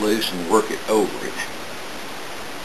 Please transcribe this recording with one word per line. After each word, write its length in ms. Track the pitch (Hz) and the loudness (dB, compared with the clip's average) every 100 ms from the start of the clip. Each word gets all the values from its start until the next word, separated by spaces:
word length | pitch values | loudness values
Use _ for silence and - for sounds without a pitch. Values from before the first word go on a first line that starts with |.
loose 300 | 107 110 - | 4 4 2
and 160 | 90 85 | -2 4
work 220 | 107 - | 4 4
it 80 | - - | -2 2
over 380 | - - - - | 4 4 0 -4
it. 60 | - - - - - - - - - - - - - | -4 -4 -6 -8 -8 -8 -8 -8 -8 -8 -8 -6 -8